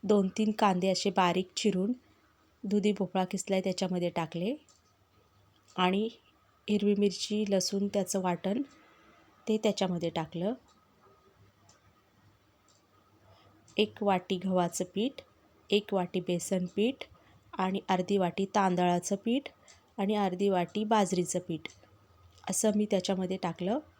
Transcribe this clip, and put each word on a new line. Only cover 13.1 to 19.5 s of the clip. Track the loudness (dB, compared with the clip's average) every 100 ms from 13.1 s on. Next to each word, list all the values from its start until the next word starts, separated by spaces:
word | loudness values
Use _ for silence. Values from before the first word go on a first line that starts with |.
| _ _ -20 -20 _ _ 0
एक | 0 2
वाटी | 0 0 0 -4
गव्हाचं | 0 0 0 -2 -6
पीठ, | -2 -2 -4 -20 _ _ _ _
एक | 0 2
वाटी | -2 -2 -4
बेसन | -2 -4 0 -2 -2
पीठ | 0 0 0 -12 -20 _ -20 _ -4
आणि | -2 -2 -2
अर्धी | -2 2 2
वाटी | 0 0 -2
तांदळाचं | 2 2 4 2 2 0 -4
पीठ | 0 -2 -4